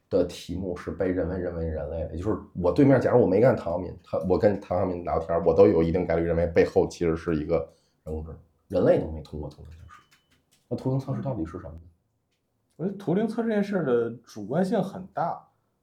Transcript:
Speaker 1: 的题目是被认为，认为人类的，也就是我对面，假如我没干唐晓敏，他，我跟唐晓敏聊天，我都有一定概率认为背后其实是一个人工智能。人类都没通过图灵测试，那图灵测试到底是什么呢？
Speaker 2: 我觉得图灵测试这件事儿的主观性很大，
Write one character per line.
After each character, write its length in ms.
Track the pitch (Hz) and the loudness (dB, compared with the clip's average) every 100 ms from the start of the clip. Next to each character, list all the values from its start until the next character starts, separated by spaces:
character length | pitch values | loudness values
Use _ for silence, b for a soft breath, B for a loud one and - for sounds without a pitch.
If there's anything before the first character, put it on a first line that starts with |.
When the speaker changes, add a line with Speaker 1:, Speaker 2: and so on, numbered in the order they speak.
| _ | _
Speaker 1:
的 140 | 98 | 0
题 320 | 87 - - 85 | 0 -4 -10 -8
目 200 | 98 90 | -6 -8
是 140 | - | -8
被 220 | 85 92 | -4 -2
认 180 | 92 85 | -2 -2
为， 80 | 90 | -4
认 180 | 87 82 | -4 -4
为 80 | |
人 240 | 82 78 76 | -4 -4 -6
类 80 | 80 78 | -6 -6
的， 100 | 85 | -4
也 20 | |
就 60 | |
是 120 | 101 95 - 92 | -4 -4 -6 -2
我 160 | 87 | 0
对 120 | 110 | 4
面， 160 | 135 131 | 6 6
假 120 | 101 | 6
如 100 | 117 | 4
我 60 | 98 | 6
没 120 | 98 | 6
干 160 | 123 113 | 4 4
唐 180 | - | -2
晓 40 | 87 | -6
敏， 160 | 87 82 | -6 -12
他， 140 | - 95 92 | -8 -4 0
我 120 | 90 | 4
跟 200 | 107 95 | 4 2
唐 200 | - 90 | -2 -2
晓 60 | 92 | -2
敏 180 | 87 | -4
聊 160 | 87 80 | -4 -2
天， 200 | - 85 82 | 0 0 4
我 80 | |
都 140 | 82 101 | 8 8
有 160 | 82 | 6
一 80 | 82 | 2
定 160 | 90 85 | 2 0
概 80 | 82 | 0
率 80 | |
认 120 | 85 85 | 0 0
为 120 | 85 | 2
背 180 | 90 87 | 2 2
后 220 | 98 82 | 2 0
其 180 | - 85 | 0 -2
实 100 | 82 | -2
是 200 | 87 78 | -2 -4
一 100 | 76 | 0
个 120 | 82 - b b _ - | -2 -4 b b _ -10
人 100 | 78 | -10
工 80 | |
智 60 | 80 | -10
能。 80 | 78 _ _ - | -14 _ _ -6
人 140 | 90 | 0
类 160 | 107 - | 2 2
都 120 | - | 0
没 100 | 78 | -8
通 180 | 73 78 | -12 -12
过 80 | - | -12
图 140 | - | -14
灵 60 | 76 | -20
测 80 | 80 - | -20 -20
试， 80 | - _ _ _ _ _ _ - | -20 _ _ _ _ _ _ -10
那 60 | 117 | -6
图 140 | 131 | -4
灵 100 | 135 | -4
测 160 | 131 127 | -4 -6
试 60 | |
到 140 | 135 117 | -6 -6
底 100 | 82 | -8
是 140 | 90 | -10
什 60 | - | -14
么 80 | |
呢？ 80 | 80 - _ _ _ _ _ _ _ _ - | -16 -20 _ _ _ _ _ _ _ _ -8
Speaker 2:
我 80 | 175 | -6
觉 60 | |
得 60 | 196 | -4
图 160 | - | -2
灵 140 | 180 220 | 0 0
测 160 | - | -2
试 60 | 226 | -2
这 40 | |
件 100 | 214 | -2
事 140 | 202 202 | -2 -2
儿 80 | 147 | 0
的 240 | 120 117 117 | 0 0 -6
主 200 | - 110 101 | -14 -14 -4
观 180 | 151 190 | -2 0
性 160 | 214 | 0
很 240 | - - - | -2 -8 -10
大， 340 | - 170 - - _ _ _ | -6 -6 -6 -14 _ _ _